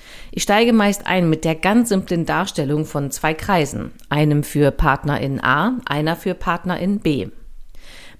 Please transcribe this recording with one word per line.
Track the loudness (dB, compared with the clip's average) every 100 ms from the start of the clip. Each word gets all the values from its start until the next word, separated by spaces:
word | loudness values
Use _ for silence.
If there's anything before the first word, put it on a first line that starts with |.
| -20 -18 -12
Ich | -4
steige | 2 4 6
meist | 4 4 0 0
ein | 2 2
mit | 2 0
der |
ganz | 0 2 2 4
simplen | 0 0 -2 0
Darstellung | -2 -2 -2 -2 -2
von | -2 -4 -4
zwei | -2 -2
Kreisen, | -2 0 2 2 -4 -10 -12 -4
einem | 2 2 2
für | 0 2 4
Partnerin | 4 2 2 0 -2 -2 -2
A, | 2 2 2 -2 -2
einer | -2 0 0
für | -4
Partnerin | -4 -2 -2 -2 -2 0 0
B. | 0 0 -4 -10 -16 -16 -16 -16 -16 -18 -20 -4